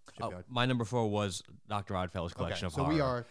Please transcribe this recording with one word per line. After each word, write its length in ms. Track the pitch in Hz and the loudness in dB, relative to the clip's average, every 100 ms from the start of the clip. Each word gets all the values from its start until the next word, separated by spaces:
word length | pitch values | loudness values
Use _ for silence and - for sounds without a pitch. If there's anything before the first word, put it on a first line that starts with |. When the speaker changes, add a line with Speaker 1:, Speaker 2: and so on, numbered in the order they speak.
| - | -16
Speaker 1:
Shipyard? 320 | - 117 90 95 | -8 -6 -6 -4
Speaker 2:
my 200 | 123 123 | 2 4
number 180 | 127 | 2
four 240 | 110 123 110 | 2 2 2
was 340 | 104 104 87 - - - | 4 2 0 -8 -18 -4
Doctor 300 | 104 101 95 | -4 -2 -2
Oddfellow's 360 | 90 95 85 | 0 -2 -4
Speaker 1:
Okay, 40 | - | -2
Speaker 2:
Collection 220 | 85 90 92 | -2 -2 -2
of 80 | |
Speaker 1:
so 100 | - | 0
we 140 | - 156 | 2 2
Speaker 2:
Horror. 280 | 135 123 117 | 2 0 -6